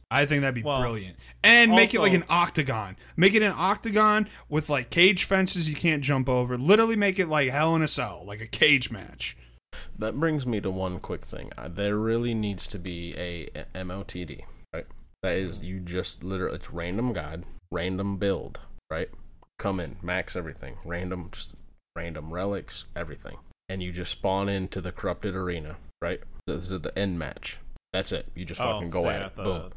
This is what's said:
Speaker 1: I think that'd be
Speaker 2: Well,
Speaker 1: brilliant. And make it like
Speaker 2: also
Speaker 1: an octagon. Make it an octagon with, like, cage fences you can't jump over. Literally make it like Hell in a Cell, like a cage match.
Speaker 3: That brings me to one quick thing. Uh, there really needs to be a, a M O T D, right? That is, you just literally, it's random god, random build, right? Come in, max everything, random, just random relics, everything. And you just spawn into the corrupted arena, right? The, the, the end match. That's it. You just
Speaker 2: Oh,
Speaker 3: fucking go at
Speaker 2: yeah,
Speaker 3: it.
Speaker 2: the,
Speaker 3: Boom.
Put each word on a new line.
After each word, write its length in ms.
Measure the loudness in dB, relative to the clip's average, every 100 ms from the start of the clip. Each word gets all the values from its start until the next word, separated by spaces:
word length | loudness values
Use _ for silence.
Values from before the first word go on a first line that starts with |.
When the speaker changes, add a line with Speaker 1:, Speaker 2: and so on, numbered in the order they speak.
| -2
Speaker 1:
I 140 | 2 4
think 160 | 4
that'd 120 | 2 0
be 80 |
Speaker 2:
Well, 160 | 0 0
Speaker 1:
brilliant. 380 | 0 -2 -8 -14 -18 4
And 280 | 8 10 10
make 220 | 8 6
it 60 | 6
like 120 | 6
Speaker 2:
also 100 | 4
Speaker 1:
an 60 | 4
octagon. 680 | 2 2 0 0 -2 -4 -10 -8 4
Make 180 | 6
it 80 | 6
an 120 | 4 2
octagon 720 | 0 0 2 4 6 6 2 -6 -2
with, 200 | -2 0
like, 200 | -2 0
cage 320 | 6 6 6
fences 460 | 2 4 4 4 2
you 60 | 2
can't 280 | 0 2
jump 260 | 2 2 2
over. 280 | 2 0 0
Literally 380 | 6 8 8 4
make 220 | 2 2
it 80 | 0
like 220 | 2 2
Hell 260 | 2 2 4
in 60 |
a 60 | 4
Cell, 360 | 4 2 -6 -10
like 140 | -10
a 60 | -6
cage 440 | 4 4 4 2
match. 440 | -6 -10 -8 -8 -10 -20 -20 _ -12 -10 -4
Speaker 3:
That 160 | -4 0
brings 260 | 0 2 0
me 160 | 0
to 80 | 0
one 280 | -2 -2 -4
quick 260 | -6 -6 -6
thing. 260 | -10 -10 -10
Uh, 100 | -10
there 300 | -2 0 2
really 360 | 2 2 2
needs 340 | 0 0 -2 -6
to 120 | -6
be 340 | -6 -6 -6 -6
a, 320 | -6 -6 -8 -10
a 100 | -10 -8
M 160 | -6
O 120 | -6
T 200 | -6 -8 -8
D, 200 | -10 -12 -16 -12
right? 120 | -10 -10 -14 -18 -6
That 140 | -2 0
is, 240 | -2 -6
you 180 | -6 -6
just 440 | -4 -4 -4 -6
literally, 320 | -6 -2 -2 -4
it's 160 | -8
random 400 | -6 -4 -2 -2
god, 320 | -2 -6 -8 -10 -14 -8
random 460 | -4 -2 -2 -2 0
build, 420 | 0 0 -4 -12 -12 -16 -8
right? 200 | -6 -6 -8 -16 -20 -20 -6
Come 200 | -2 -2
in, 180 | -4 -6
max 340 | -4 -4 -4 -6
everything, 420 | -8 -8 -10 -10 -8
random, 440 | -6 -4 -6 -8
just 200 | -10 -12 -14 -18 -20 _ -10
random 360 | -8 -8 -6
relics, 520 | -4 -2 -4 -6 -10 -8 -8
everything. 420 | -8 -10 -12 -14 -16 -20 -10
And 140 | -6
you 80 | -4
just 200 | -4 -6
spawn 340 | -2 0 0 0
into 320 | 0 -2 -4
the 120 | -6
corrupted 420 | -4 -4 -2 -4 -4
arena, 420 | -4 -4 -6 -12 -14 -8
right? 200 | -6 -4 -8 -10 -6
The, 80 | -6
the, 220 | -4 -4
the 180 | -4 -2
end 220 | 0 0
match. 400 | -4 -8 -12 -10 -12 -12 _
That's 180 | -4 -2
it. 200 | -4 -6 -8
You 100 | -8
just 160 | -4
Speaker 2:
Oh, 120 | -2 -2
Speaker 3:
fucking 140 | -2
go 200 | 0 0
at 100 | -2
Speaker 2:
yeah, 80 | -6
Speaker 3:
it. 80 | -6
Speaker 2:
the, 80 |
Speaker 3:
Boom. 280 | -4 -4 -6